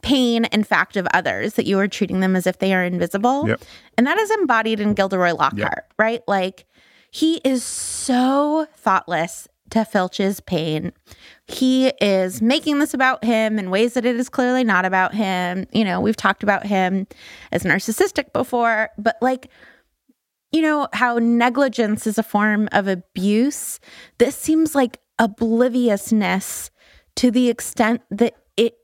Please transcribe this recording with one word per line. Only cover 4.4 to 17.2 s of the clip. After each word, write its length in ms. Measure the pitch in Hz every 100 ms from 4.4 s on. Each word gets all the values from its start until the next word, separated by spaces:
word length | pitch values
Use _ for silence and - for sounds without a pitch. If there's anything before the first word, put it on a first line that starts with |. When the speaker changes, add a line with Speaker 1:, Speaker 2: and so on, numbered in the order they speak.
| 330 226 220 220
Speaker 1:
in 140 | 208
Gilderoy 400 | 202 196 190 180
Lockhart, 240 | 165 139 101
Speaker 2:
Yep. 340 | 101 - - -
Speaker 1:
right? 240 | 220 233 -
Like, 380 | 196 185 190 _ _ _ _ _
he 320 | - 320 330
is 180 | 262 262
so 1040 | - - - - - 247 254 277 294 311 311
thoughtless 760 | _ - 190 - 165 165 - - _ _
to 160 | 226
Filch's 560 | 214 208 185 - 196 196
pain. 540 | - 175 160 156 175 - _ - - - -
He 420 | - 262 262 262 -
is 400 | 202 190 185 185
making 380 | 220 294 311 285
this 160 | 294
about 280 | 254 262 262
him 360 | 220 220 220 214
in 100 | 185
ways 240 | 190 240
that 140 | 247 233
it 100 | 233
is 140 | 247
clearly 340 | - 247 254
not 220 | 240 185 185
about 260 | 185 185
him. 540 | 208 196 185 180 185 -
You 120 | -
know, 160 | 208 180
we've 160 | 196 220
talked 260 | 196 202
about 220 | 208 196
him 420 | 202 196 185 190 190 -